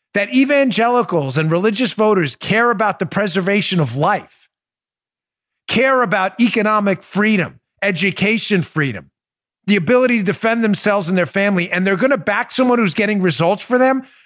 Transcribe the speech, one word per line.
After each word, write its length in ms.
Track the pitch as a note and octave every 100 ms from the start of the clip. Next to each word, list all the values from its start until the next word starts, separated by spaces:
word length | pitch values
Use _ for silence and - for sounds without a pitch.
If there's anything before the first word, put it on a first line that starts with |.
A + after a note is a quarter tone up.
| _ G3+
that 180 | G#3
evangelicals 1040 | B3+ C4+ C#4+ C4+ G3 A#3 B3 F#3 E3+ C#3 C3
and 140 | D#3+
religious 420 | E3+ G#3 G#3 B3
voters 420 | - G#3+ G3+ D3 -
care 340 | - G#3+ A#3+
about 260 | G#3 G#3+ F#3
the 80 | F3+
preservation 720 | G3+ G#3 E3+ F3+ G3+ - F#3
of 160 | C#3 B2+
life, 540 | E3+ G3 - _ _ _ _ _ _ _ _ _ _ _ _ _ -
care 340 | A3 C4 C4
about 380 | A#3 G3+ F#3+ -
economic 640 | A#3 A3+ G#3+ G#3+ G3+ F#3+
freedom, 560 | - F#3 G#3 G#3+ C3+ - _ -
education 800 | G3 E3 F#3+ - G3 A3 - G3
freedom, 480 | C#3 D#3 C#3 G2+ C#2 _ _ _ _ _ -
the 80 | G3+
ability 440 | D3 B3 B3 A#3
to 40 |
defend 400 | G3 E3+ A3+ A#3
themselves 460 | A3 G3 G#3+ G3+ E3
and 80 | F#3
their 80 | E3+
family, 460 | G3 G3+ F#3+ F3
and 140 | F3+ F#3+
they're 80 | F#3+
gonna 220 | C4 C4
back 340 | - G#3 A#3+
someone 260 | - B3+ A#3+
who's 160 | G#3
getting 260 | D3 G#3 G#3
results 440 | F#3 C#3+ E3+ G3+
for 160 | - B3
them 260 | C4 C4+ C4 _